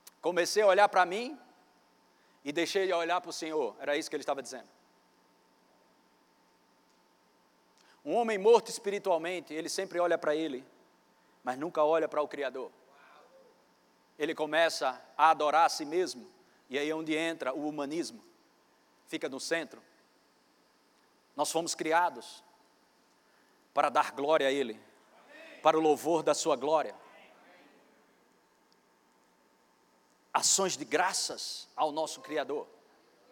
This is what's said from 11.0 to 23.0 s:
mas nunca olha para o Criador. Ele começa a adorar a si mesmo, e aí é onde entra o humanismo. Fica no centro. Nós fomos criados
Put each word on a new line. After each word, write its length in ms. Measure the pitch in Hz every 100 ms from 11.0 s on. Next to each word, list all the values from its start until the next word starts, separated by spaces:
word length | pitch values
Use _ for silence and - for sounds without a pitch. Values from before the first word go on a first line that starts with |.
| _ _ _ _
mas 140 | - 131
nunca 260 | 165 160
olha 240 | 151 160 151
para 140 | 151
o 60 | 147
Criador. 440 | 143 135 131 110 - _ - - - - - - _ _ _ _ _ _ -
Ele 160 | 151
começa 680 | 156 151 156 165 - 139 123 - -
a 120 | 156
adorar 360 | 151 151 151 165
a 40 |
si 160 | - 147
mesmo, 420 | 170 170 123 104 - _ _ -
e 80 | 127
aí 120 | 151
é 60 | 156
onde 200 | 156 156
entra 380 | 165 165 127
o 160 | 147 151
humanismo. 540 | 151 139 160 131 233 - _ _ _ _ _ _ _ -
Fica 220 | 156 151
no 100 | 131
centro. 420 | - 165 147 - - _ _ _ _ _ _ _ _ _ _ _ _ _ _ -
Nós 160 | 147
fomos 240 | 165 170 -
criados 680 | 160 160 175 123 - - - _ _ _ _ _